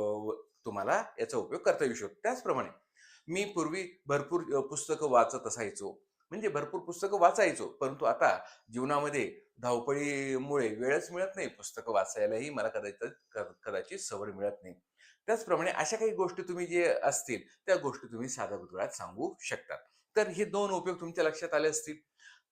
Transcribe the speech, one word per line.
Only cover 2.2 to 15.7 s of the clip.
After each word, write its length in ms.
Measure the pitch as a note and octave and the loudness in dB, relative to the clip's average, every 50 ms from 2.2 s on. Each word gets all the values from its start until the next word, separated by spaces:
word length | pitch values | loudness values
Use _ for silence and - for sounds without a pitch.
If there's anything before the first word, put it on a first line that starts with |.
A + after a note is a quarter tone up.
| - | -4
त्याचप्रमाणे 460 | A3+ B3+ - - F#3+ C#3+ B2+ G2+ - - - _ _ _ _ - - - - - | -4 -4 -2 -2 -2 -2 -2 -2 -6 -8 -16 _ _ _ _ -20 -20 -20 -18 -10
मी 180 | D3+ F3 G3 G#3 | -6 -2 -2 -2
पूर्वी 560 | G3+ F#3 E3+ D#3 D3+ E3+ F#3+ F3+ F3 - _ - | -2 0 -2 -2 0 -2 -4 -6 -8 -12 _ -2
भरपूर, 360 | C#3 C#3+ C#3+ C#3+ D#3+ F3 F3 | 0 0 0 0 0 -2 -2
अ, 180 | D#3+ - C#3+ C3+ | 0 0 0 0
पुस्तकं 500 | C3+ - D3 C#3+ - - D3+ - D3+ C#3 | 0 0 -4 -6 -2 -2 -2 0 2 6
वाचत 380 | B2 A#2 A2+ - C3 B2 - | 8 8 8 6 2 -4 -4
असायचो, 580 | A2 - A#2+ G#2+ G2 - - G2+ F#2 - - _ _ _ _ _ - | -4 -4 -4 -4 -4 -4 -6 -8 -10 -10 -12 _ _ _ _ _ -12
म्हणजे 180 | D#3+ A3 G#3+ | -8 -4 -2
भरपूर 340 | G3 C#3+ D3 C#3+ - F#3 F3 | -2 0 -2 -4 -4 -6 -8
पुस्तकं 380 | - F3 E3+ - F#3+ F#3+ G#3 F#3+ | -6 -6 -6 -4 -2 0 4 8
वाचायचो, 480 | E3+ F#3+ A3 A3 G3 E3 C3+ B2+ G2+ | 8 8 8 8 6 4 4 0 -4
परंतु 380 | - - - C3+ C3+ C3+ - D3+ | -6 -4 -2 -2 -2 -2 2 2
आता 340 | C3+ - - D#3+ A#2 F#2 - - - - - _ - A2 | 2 4 6 6 4 4 2 -2 -12 -18 -20 _ -8 -6
जीवनामध्ये 680 | B2 C3 C#3+ D3 C#3+ D3 D3 C#3+ C3+ G#2 F2 - - - _ _ | -2 0 2 2 2 0 0 0 0 -2 -2 -4 -10 -20 _ _
धावपळीमुळे 1160 | A#2 A#2+ B2 B2 A#2 A#2 C#3+ C#3 C#3+ D3 C#3+ C#3 C#3 C#3 C3+ C3 B2+ C3 C#3+ C#3+ C#3 A#2 G#2+ G#2+ | -4 0 0 0 2 2 0 0 0 0 -2 -2 -2 -2 0 -2 -2 0 0 2 2 2 2 0
वेळच 360 | A2 B2 C3 D3 F3 - E3+ | 0 2 2 2 2 0 -2
मिळत 200 | F3 F3+ F#3+ F#3+ F#3+ | -4 -4 -4 -4 -4
नाही, 120 | F#3+ D#3 | -6 -6
पुस्तकं 460 | A#2 - - - - - - - A#2 G#2+ | -6 -8 -10 -14 -12 -10 -8 -4 2 2
वाचायलाही 560 | G2 F#2+ - - A2 G#2 G#2 A2 A2+ C3+ D3+ | 2 2 2 0 0 2 2 2 0 -2 -2
मला 180 | C#3+ A#2 G#2 | -2 -2 -2
कदाचित, 400 | A2 - G#2 G2+ G2+ G2+ - A#2 - - _ _ _ | -2 -2 -2 -4 -6 -6 -6 -8 -8 -8 _ _ _
क-, 320 | - G#2+ G2+ - F2+ _ - | -8 -8 -8 -8 -10 _ -8
कदाचित 360 | A2 G2+ F#2 F2 - F#2 G2 | -6 -4 -4 -6 -6 -10 -10
सवड 340 | - - A2 G2 G#2 G#2+ F#2+ | -8 -8 -6 -6 -6 -8 -6
मिळत 220 | F#2+ G2+ G#2 G2+ - F#2+ | -4 -4 -4 -4 -6 -12
नाही. 120 | F#2 F2 - _ _ _ _ - - _ _ - | -16 -18 -18 _ _ _ _ -20 -20 _ _ -2
त्याचप्रमाणे 440 | G#3 A3+ A3+ - - - D#3 E3 F#3 | -2 -2 0 0 0 0 2 2 0